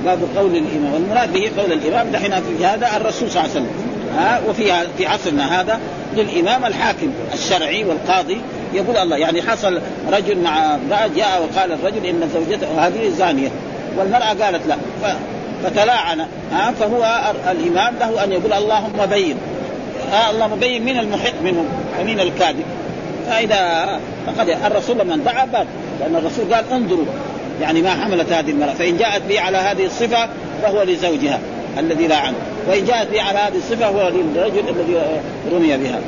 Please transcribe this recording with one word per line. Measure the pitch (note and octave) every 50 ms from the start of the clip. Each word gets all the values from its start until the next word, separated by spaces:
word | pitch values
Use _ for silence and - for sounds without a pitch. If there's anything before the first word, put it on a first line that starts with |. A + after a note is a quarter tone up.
| -
باب | F3 F#3 F3 E3+ D3+ -
قول | G3 G3 F#3+ E3+
الإمام، | E3+ D3+ - D#3 D3+ D3 C#3+ C#3+
والمراد | D#3 F3 G3 G#3+ A#3+ A#3+ - F3+
به | F#3+ G3+ G#3+ - G3
قول | G3+ F#3+ E3
الإمام | D#3 C3+ D3+ F#3 A#3 A#3 A3+ F#3
دحين | F3+ F#3+ G3+
في | G3 F#3 - - F3 D#3+ F3+
هذا | F3+ G#3 G#3+ A#3 A#3+ G#3+
الرسول | G#3+ - A3 G3+ - B3 G#3
صلى | - F#3
الله | D#3+ D3
عليه |
وسلم. | - D3+ B2+ A2 - - - - - - - - - D3
ها، | E3+ G3+ - F3+ E3+ G#3+
وفي، | G3 G3+ A3 G3+ F3+ F3 E3+ E3+ C#3+ -
في | F#3
عصرنا | D3+ F#3+ G#3 - F#3 D3 C#3+ C#3+ C3+ E3+ F#3
هذا | F#3 G3 A3 A3+ - - - - - - -
للإمام | A3 G#3+ G3+ - F3 E3+ F#3+ A#3+ B3+ B3+
الحاكم | A#3 G3 - - A3+ G3+ - E3+ - B2+ A2+ A#2+ - -
الشرعي | - - - G3 F3+ D#3+ C#3+ D#3+ G#3 A3
والقاضي | F#3+ D#3+ D3+ - - F3+ F#3+ E3+ C#3+ F#3 A#3 A#3+ - - - - - -
يقول: | F#3 F#3+ G3+ A#3+
"الله"، | G#3+ F3+ E3+ D#3+
يعني | C#3+ D#3+ D#3+ E3 E3+ E3
حصل | A3 A3+ G#3+ - G3 F3+ E3 - - - - - D3+ F3+
رجل | G#3 G3 F#3+ G#3 F3+
مع | E3+ E3+ D#3 D#3 D#3+ D#3 D3
امرأة، | C#3+ B2+ C#3 G3 G3+ A3 G#3+ D3+
جاء | D#3+ G#3+ G#3 F#3 F3+ E3
وقال | D3+ - F#3 F#3+ F3+ D#3+
الرجل: | C#3+ D3+ F#3+ G#3 A3 F3+
"إن | F3+ F3 E3+ E3 D#3 D#3
زوجته | E3 E3 D#3+ G#3 G#3 F#3 D3+ D#3 D#3+ D#3
هذه | F3+ F3+ A3 A3+ G#3 E3+ -
زانية"، | F#3 F3 D#3 C3+ C3+ C3 - - - - - - - - - F#3
والمرأة | F#3+ G3 G#3 A#3+ A#3+ A3 G#3 F#3 G#3+
قالت: | G3+ F3+ E3 -
"لا"، | D#4 - - - - - - -
ف-، | G#3 F3 - - - - - - - - - -
فتلاعن، | F#3 - G#3+ G#3 A3+ B3 A3+ F3 E3+ E3 D#3 D#3+ D#3+ - - - - D#3
ها، | F3 G3+ A#3 A#3+ -
فهو | A3+ G#3 A#3 B3 A3+ A3 A3+ A#3 G#3+ G#3+
ال-، | G3+ - - F3+
الإمام | F#3 D#3+ D#3+ F3 E3+ F3+ G#3 A#3+ A#3+ A3+
له | A#3+ A3+ A3+ G#3 G3+
أن | G3+ F#3+
يقول: | F3+ F3 A3 G#3
"اللهم | G3 G#3 G#3+ A3 G#3+ G3+ A3 G#3 G#3 G3+ F#3
بين". | G3+ G3+ F#3+ E3 C3+ B2 - - - - - - - - - - - - - - F#3
ها، | G#3 A#3 A3
اللهم | G#3+ A3 A3+ G#3 G#3+ G3
بين | A#3+ B3+ B3+ A#3 A3+
من | B3 C4+ B3
المحق | A3+ G#3 G3+ F#3+ - B3 A#3 - D#4
منه | F#4 F4+ E3+ E4 - F#3 - - - - -
ومن | F#3 G#3+ A3+ G3+
الكاذب. | F#3+ F3 D#3 - F#3 E3 D3 C#3 D#3+ - - - D#3 D3+ - - - - - - - -
فإذا | A3+ A3+ A#3 G#3 G#3+ G3 F#3 F3 E3 E3 F3 F#3+ F#3+ - - - - - -
فقد | - - G#3 A#3+ - E3 C#3+ -
الرسول | D#4 - D4+ - - A#3+ A#3
لما | G3+ F3+ E3
دعا | D3+ C3+ A3+ A#3 B3 C4
باب، | A#3+ - A3+ F3+ - - - - - - C3
لأن | C3+ D#3+ E3
الرسول | E3+ D#3+ D#3+ - A#3+ A3 F3+ A#3
قال: | A3+ A3 - B3+
"انظروا"، | B3+ A#3 F3+ F#3 E3+ D3+ B2+ - - - - - - - - - - D3+
يعني | D3+ D#3+ E3 F3
ما | F#3+
حملت | F3+ C#3+ F#3+ G#3+ G3 F3 D#3+ D#3 E3+
هذه | E3 D#3 D3
المرأة، | D3+ C#3+ D3 C#3+ C3+
فإن | - E3+ F3 F3
جاءت | E3+ A3+ A3 G3+ G3+ - F#3+
به | G3+ G#3
على | F3 F#3 F#3+ F#3+
هذه | F#3 G3+ G3+ F#3 F#3+
الصفة | F3+ - - A#3 A3+ A#3 A#3 A3+ A3 - - - - - - -
فهو | G#3+ G3 G#3 G3
لزوجها | F#3 F3+ D#3 F3+ F3 D#3+ C#3 C3 C#3+ C#3 A2 - - - - - - - C3+
الذي | D#3 E3 E3 D3+ E3+
لا | D#3 D#3
عنه، | D3 C#3 C3+ B2 A2+ A2 - - - C#3+ -
وإن | F#3+ G3+ F#3+
جاءت | G3+ B3 A3+ G#3+ F3+ G3+
به | G#3+ G3
على | G3+ G3 G3+
هذه | G#3 G#3 F3+
الصفة | F#3 - - A#3 A3+ A#3
هو | G#3 G3 G#3 G3 F3+
للرجل | E3+ F#3 F3 D#3 D3 E3 F#3 A3 F#3+ G3+ G#3 -
الذي | F3 F3 E3+ D#3+ F3 E3 D#3 D3 D#3 D#3 - - - - - - E3
رمي | F3 E3 D#3 C#3+
بها. | C3 C#3 B2+ B2 A2+ -